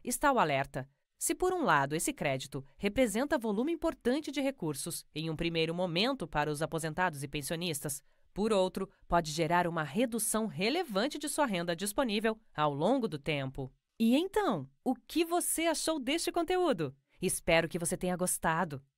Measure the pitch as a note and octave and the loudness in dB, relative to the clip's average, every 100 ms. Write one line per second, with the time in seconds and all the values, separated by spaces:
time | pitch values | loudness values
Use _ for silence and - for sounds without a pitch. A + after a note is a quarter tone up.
0 | - A#3+ D4 B3 E3 C3+ C#3 C#3 B2+ _ | -6 0 2 4 4 2 0 -6 -10 _
1 | _ - - E4+ F#4 F#4 A#3 D3+ C#3 D#3 | _ -6 -4 0 0 2 4 4 4 0
2 | - - D#3 C3+ - C#3 - - G3+ G#3 | -2 -2 -2 -2 -4 -12 -12 -6 -4 2
3 | B3 G3 D4 D#4 A3 G3+ C#4 E4+ E4 - | 2 2 0 -2 0 -2 -2 -2 -2 -2
4 | A#3 C#4 D4+ D4 C4+ C4+ D#3+ C#3 F3 - | 0 0 -2 -4 -4 -2 -4 -4 -6 -10
5 | - D3+ D#3+ D#3 E3+ E3 D#3+ F3 F#3 E3 | -10 -6 -4 -2 -2 0 0 0 0 2
6 | A#3 C#4 D#3+ D3+ D3+ D3 D#3+ D#3+ D#3+ D#3 | 0 0 -4 -2 -2 -2 -2 -4 -4 -2
7 | F#3 C#3+ C#3 D3+ C#3+ E3 F3+ D3 D3+ - | -2 -2 -6 -6 -4 -4 -4 -4 -4 -8
8 | - _ _ - G#3+ G3+ F#3 G3 F#3+ _ | -12 _ _ -2 2 4 2 0 -8 _
9 | - F3 D#3 D3 D#3 F3 F3 E3 D3+ E3 | 0 0 2 0 2 4 2 0 -2 0
10 | B3+ A3+ - G#3+ A3 D3 G#3 D#4+ E4 F#3+ | 0 0 -2 0 -2 -2 0 0 0 0
11 | C4 D4+ D4+ - C#4 F3+ F3 E3+ G3+ - | 0 -2 -6 0 0 2 -2 -2 -4 0
12 | C4 G#3 A3 A3 _ - D3+ C#3+ F3+ C#4 | 0 2 0 -2 _ 0 0 2 2 2
13 | A3+ D3+ D#3+ D3 C3+ C3+ C3 _ _ - | 0 -4 -4 -2 -2 -6 -10 _ _ 0
14 | A3+ C4 F#4+ G#4+ F#4+ F#3 C3 _ - B3+ | 4 4 4 2 2 0 -4 _ -4 -4
15 | - D4+ E4+ F4 D#4+ - E4 D4+ - D#4+ | -2 -2 0 0 0 0 0 0 0 -2
16 | A#3+ E4 F4 E4+ E4 F#4 F4 G3 C#3+ - | 0 -2 0 -2 0 2 2 2 -2 -6
17 | _ - F3+ - - E3 E3 F3 E3+ F3 | _ -4 -4 -2 4 4 4 0 -2 -2
18 | F3+ F3+ F3+ - F3+ D#3+ F3+ C#3 - | -2 0 0 0 0 2 0 -4 -12